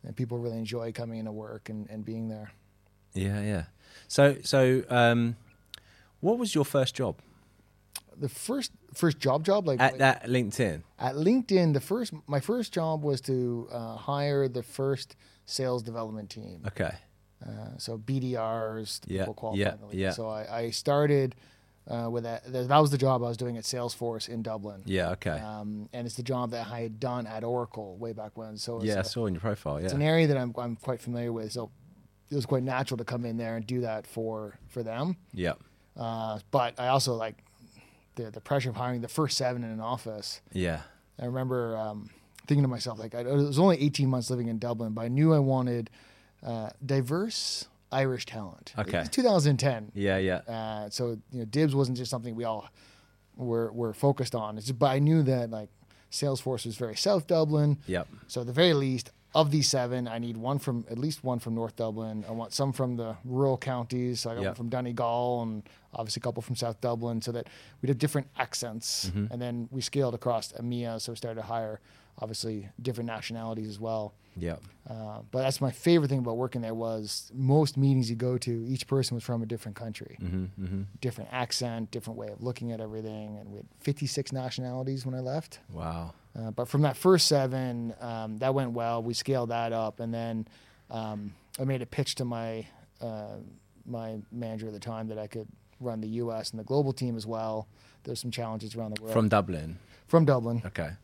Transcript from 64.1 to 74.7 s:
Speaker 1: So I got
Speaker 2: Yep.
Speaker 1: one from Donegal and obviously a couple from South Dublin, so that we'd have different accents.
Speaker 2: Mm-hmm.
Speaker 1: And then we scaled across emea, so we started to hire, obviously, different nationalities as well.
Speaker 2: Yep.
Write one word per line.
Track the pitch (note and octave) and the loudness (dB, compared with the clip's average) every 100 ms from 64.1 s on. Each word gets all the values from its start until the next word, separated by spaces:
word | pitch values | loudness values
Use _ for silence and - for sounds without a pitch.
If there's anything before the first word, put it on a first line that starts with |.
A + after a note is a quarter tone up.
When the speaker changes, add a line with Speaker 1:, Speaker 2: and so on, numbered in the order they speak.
| A#2+ | -2
Speaker 1:
So | A#2 | -4
I | |
got | A#2 | -2
Speaker 2:
Yep. | G2 | -2
Speaker 1:
one | F#2 | -2
from | A#2+ | -4
Donegal | B2+ B2 A#2+ A#2+ A#2 B2 A#2+ | -2 -2 0 2 2 2 0
and | A#2 G#2+ - - _ | -2 -4 -8 -20 _
obviously | - A2+ - | -8 -4 -4
a | |
couple | A#2+ A#2 | -4 -4
from | - A#2+ | -4 -2
South | A#2 A2 | -2 -2
Dublin, | B2 A#2 A#2 A2+ | -2 0 0 -2
so | A2+ | -2
that | A#2 - - - - | -4 -6 -14 -20 -4
we'd | B2+ | 0
have | C3 | 2
different | D3 D3 C3+ - | 2 0 -4 -4
accents. | B2+ - A#2+ A2+ - - G2 | -4 -2 -6 -6 -4 -4 -2
Speaker 2:
Mm-hmm. | F#2+ G#2 | 0 -2
Speaker 1:
And | A#2+ | -2
then | B2 A#2+ A#2 | -4 -4 -4
we | C3 | -6
scaled | A#2 C#3 C3 | -2 0 0
across | A#2 B2+ A#2 - | 0 0 0 -2
emea, | - A#2+ A#2+ A#2+ A2+ | -6 -4 -2 -2 -4
so | - | -6
we | A#2 | -6
started | A#2 A2+ | -6 -6
to | G#2 | -4
hire, | A#2 A2 G#2+ _ - - - | -4 -4 -8 _ -20 -20 -10
obviously, | A2+ A2 A2+ G#2+ G2 - | -8 -4 -4 -6 -8 -6
different | A#2+ A#2 A#2 | -4 -4 -4
nationalities | A2 - A#2 A2+ A2 A2 | -6 -6 -8 -6 -6 -6
as | G2+ | -6
well. | A2+ A2+ G#2 - _ - | -4 -2 -4 -10 _ -8
Speaker 2:
Yep. | E2+ D#2+ - | -6 -6 -10